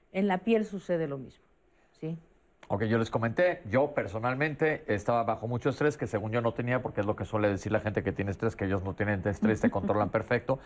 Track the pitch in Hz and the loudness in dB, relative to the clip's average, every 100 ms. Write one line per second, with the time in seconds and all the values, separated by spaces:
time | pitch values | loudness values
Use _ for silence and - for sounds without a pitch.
0 | _ 190 202 190 226 220 202 196 - 175 | _ -2 0 0 2 2 0 -6 -2 -2
1 | 156 139 127 - _ _ _ _ _ - | -2 -6 -10 -18 _ _ _ _ _ -12
2 | 160 165 - _ _ _ - 104 110 113 | -8 -8 -12 _ _ _ -4 0 4 2
3 | 113 117 117 113 180 170 104 127 147 139 | 2 0 0 2 2 2 0 2 2 0
4 | 101 110 120 131 156 143 160 151 - 104 | -2 -2 -2 0 -2 0 0 0 -2 -2
5 | 110 117 113 110 117 120 143 123 147 147 | 2 2 2 -2 -2 -2 0 0 0 0
6 | 117 139 110 120 117 110 120 127 117 110 | -2 -2 0 0 0 0 0 0 -2 -2
7 | 101 104 98 107 104 98 101 104 107 98 | 0 0 -2 2 2 2 0 0 0 -2
8 | 95 92 101 98 113 - 98 98 95 92 | -2 -2 -2 0 -2 -2 -2 -2 -2 -4
9 | 104 101 104 98 107 104 120 98 101 104 | -2 0 0 0 2 4 2 0 0 0
10 | 101 113 - 120 - 135 | 2 0 0 -2 0 -4